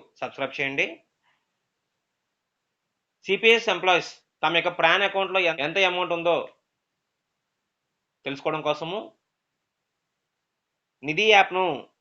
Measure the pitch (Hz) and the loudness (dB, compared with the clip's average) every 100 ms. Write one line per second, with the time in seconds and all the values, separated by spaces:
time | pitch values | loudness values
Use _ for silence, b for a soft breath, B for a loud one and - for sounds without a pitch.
0 | - - 127 - 135 - 139 139 247 330 | -10 -12 -12 -8 -8 -6 -6 -4 -6 -6
1 | _ _ _ _ _ _ _ _ _ _ | _ _ _ _ _ _ _ _ _ _
2 | _ _ _ _ _ _ _ _ _ _ | _ _ _ _ _ _ _ _ _ _
3 | _ _ - 190 226 226 220 175 185 175 | _ _ -4 2 4 4 2 0 2 2
4 | - - _ - 156 170 175 170 160 185 | 0 -16 _ -4 0 0 -2 0 2 4
5 | 196 196 185 190 170 156 147 180 185 180 | 0 -2 -2 0 0 0 -2 0 0 0
6 | 175 170 170 156 - _ _ _ _ _ | -2 -2 0 0 -2 _ _ _ _ _
7 | _ _ _ _ _ _ _ _ _ _ | _ _ _ _ _ _ _ _ _ _
8 | _ _ 135 139 156 156 151 147 160 202 | _ _ -12 -6 -4 -4 -4 -4 -4 -8
9 | - _ _ _ _ _ _ _ _ _ | -10 _ _ _ _ _ _ _ _ _
10 | _ _ _ _ _ _ _ _ _ _ | _ _ _ _ _ _ _ _ _ _
11 | 139 160 214 202 190 185 185 131 - _ | -6 0 6 6 6 2 -2 -4 -10 _